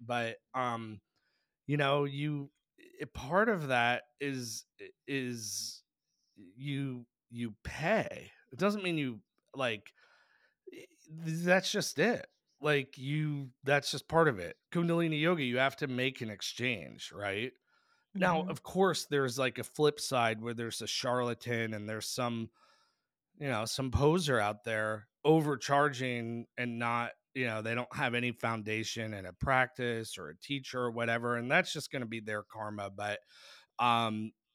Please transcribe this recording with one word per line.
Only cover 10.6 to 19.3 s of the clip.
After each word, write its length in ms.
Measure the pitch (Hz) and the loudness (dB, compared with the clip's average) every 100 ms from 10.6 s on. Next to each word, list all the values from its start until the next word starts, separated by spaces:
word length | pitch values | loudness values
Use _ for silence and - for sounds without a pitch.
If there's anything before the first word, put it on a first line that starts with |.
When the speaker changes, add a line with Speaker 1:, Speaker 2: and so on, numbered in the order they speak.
| - | -20
Speaker 1:
i-, 140 | - - _ - | -20 -20 _ -18
that's 600 | 160 160 160 175 185 185 | -8 -4 0 4 6 4
just 280 | 208 - - | 0 0 2
it. 280 | 208 226 - _ _ _ | 2 2 -4 _ _ _
Like, 360 | 147 143 135 - | 2 2 0 -6
you, 540 | 135 151 151 143 131 - | -2 0 0 -2 -6 -6
that's 260 | 131 143 - | 2 2 2
just 180 | 143 - | -6 2
part 200 | 160 156 | 6 6
of 100 | 101 | 4
it. 180 | 85 - _ | -4 -10 _
Kundalini 480 | 175 170 170 165 147 | 0 2 4 2 4
yoga, 220 | 165 175 | 4 4
you 140 | 123 123 | 2 2
have 180 | 135 - | 2 0
to 100 | 139 | -4
make 340 | 123 131 131 | 0 0 -2
an 100 | 110 | -8
exchange, 800 | 98 - - 123 107 67 50 - | -8 -8 -4 -2 -2 -8 -14 -14
right? 400 | - 101 101 123 - _ _ _ _ _ 196 | -6 -4 -2 -4 -8 _ _ _ _ _ 0
Now, 240 | 185 175 | 2 2
Speaker 2:
Mm-hmm. 80 | 180 | 0
Speaker 1:
of 120 | 151 | -6
course, 440 | - 185 190 151 - | -4 2 4 2 0
there's, 320 | 143 131 | 0 0